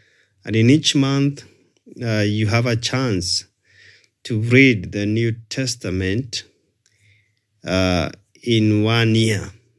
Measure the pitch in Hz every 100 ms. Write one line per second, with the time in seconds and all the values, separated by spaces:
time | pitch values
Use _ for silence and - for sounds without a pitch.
0 | _ _ _ _ - 110 113 151 - 143
1 | 135 139 143 139 - _ _ _ - -
2 | 120 107 104 107 104 117 123 117 - 131
3 | 131 95 87 - - _ _ _ - -
4 | _ _ - 110 117 123 135 110 85 101
5 | 101 110 117 113 - - 131 - 101 90
6 | 95 107 135 - - _ _ _ _ _
7 | _ _ _ _ _ _ - 92 92 90
8 | 71 - _ _ - 113 107 104 107 117
9 | 113 113 110 101 80 - _